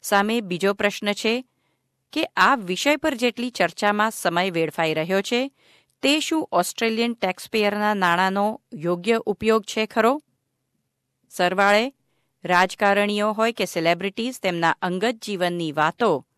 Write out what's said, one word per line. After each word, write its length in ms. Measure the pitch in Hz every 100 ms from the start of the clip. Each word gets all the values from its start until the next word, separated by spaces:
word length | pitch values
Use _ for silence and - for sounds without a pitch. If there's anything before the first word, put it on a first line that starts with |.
સામે 400 | - 202 202 233
બીજો 320 | 202 175 196
પ્રશ્ન 380 | 202 208 - 202
છે 340 | 208 226 240 254 _ _ _ _ _ _
કે 120 | 302 320
આ 300 | - 285 262
વિષય 400 | 185 180 285 294
પર 180 | 320
જેટલી 360 | 262 247 240 247
ચર્ચામાં 600 | - 175 - 208 208 220
સમય 380 | - 185 170 190
વેડફાઈ 440 | 165 160 - 165
રહ્યો 280 | 156 160 190
છે, 300 | 202 240 269 _ _ _ _ _
તે 180 | 269 302
શું 280 | 285 320 -
ઓસ્ટ્રેલિયન 640 | - 180 - 226 220 233
ટેક્સપેયરના 800 | 233 190 185 - 226 208 208 208
નાણાંનો 680 | 208 185 170 190 190 202 220 _
યોગ્ય 440 | 226 165 175 180 226 -
ઉપયોગ 380 | 202 214 220
છે 220 | - - 220
ખરો? 360 | - 226 285 _ _ _ _ _ _ _ _ _ _ _
સરવાળે 640 | - 180 185 202 208 247 - _ _ _ _
રાજકારણીઓ 880 | 175 180 190 - 202 202 208 208 208
હોય 200 | 214 226
કે 140 | 233 190
સેલિબ્રિટીઝ, 720 | 185 165 175 190 196 233 254
તેમના 320 | 196 175 165
અંગત 480 | - 185 180 220 226
જીવનની 480 | - 196 175 175 165
વાતો 560 | 147 156 - 226 147 -